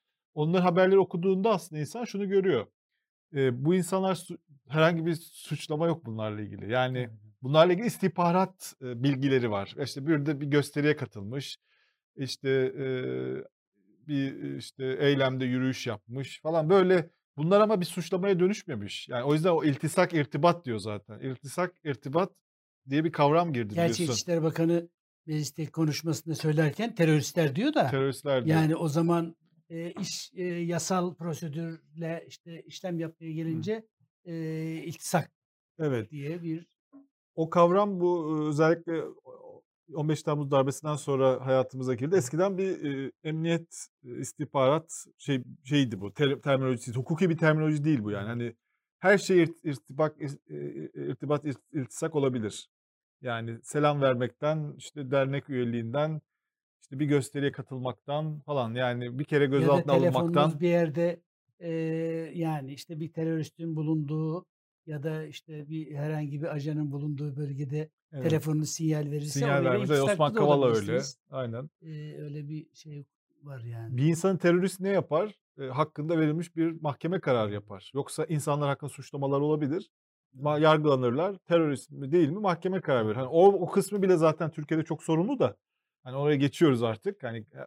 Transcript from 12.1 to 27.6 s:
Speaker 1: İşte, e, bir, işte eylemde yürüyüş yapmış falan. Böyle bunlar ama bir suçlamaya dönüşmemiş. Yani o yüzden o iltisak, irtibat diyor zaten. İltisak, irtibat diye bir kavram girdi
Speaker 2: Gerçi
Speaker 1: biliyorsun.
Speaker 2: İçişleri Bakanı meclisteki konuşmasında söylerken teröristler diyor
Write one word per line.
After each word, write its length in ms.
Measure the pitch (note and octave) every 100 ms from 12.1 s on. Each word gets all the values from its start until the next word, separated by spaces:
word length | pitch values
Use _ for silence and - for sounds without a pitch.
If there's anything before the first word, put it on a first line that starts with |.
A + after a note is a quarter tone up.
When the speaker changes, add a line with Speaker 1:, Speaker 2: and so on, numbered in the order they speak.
| -
Speaker 1:
İşte, 340 | C3+ - C3+ C3+ C3 C3+
e, 60 | C3 B2+ B2+ B2+ C3 - - _ _ _ _ _ D3+
bir, 480 | C#3+ C3+ - C#3 C#3
işte 400 | - - C3 C3
eylemde 440 | C#3+ C#3 C3 C3
yürüyüş 420 | C3 B2+ C3 B2 B2+
yapmış 540 | G#2 - B2 C3 -
falan. 300 | D#3 E3 D#3
Böyle 400 | G3 F#3 F#3 D#3+ _ _ -
bunlar 240 | D#3 G3+
ama 200 | G#3+ G#3+
bir 60 | F3
suçlamaya 540 | - E3+ F#3 G3 F3+
dönüşmemiş. 680 | F3+ G#3+ - A#2 G2+ - -
Yani 160 | B2
o 100 | C3+
yüzden 160 | D#3 F3+
o 140 | E3
iltisak, 500 | D3+ C3+ D#3 - F3
irtibat 500 | E3 C#3 D3 E3+ E3+
diyor 140 | C3 A2
zaten. 400 | G#2 G#2 - G#2+
İltisak, 560 | C3 B2+ C3+ - F3 -
irtibat 480 | D#3 C3 C#3 D3+ F#3 _ _ _ _ _ C3
diye 140 | C#3+
bir 80 | D#3+
kavram 400 | D#3 C#3+ D#3+ F3
girdi 220 | B2+ G#2+
Speaker 2:
Gerçi 200 | C3 E3+
Speaker 1:
biliyorsun. 200 | - E3
Speaker 2:
İçişleri 280 | A#2 - E3
Bakanı 460 | D#3+ D#3+ E3 E3+ E3+ _ _ _ D#3
meclisteki 440 | D3+ D3 - D3+
konuşmasında 640 | D#3 D#3+ C#3 E3 D3 E3
söylerken 600 | D3+ D#3 D3+ D#3 - A3+
teröristler 600 | - D#3+ D3+ - - D#3
diyor 180 | C3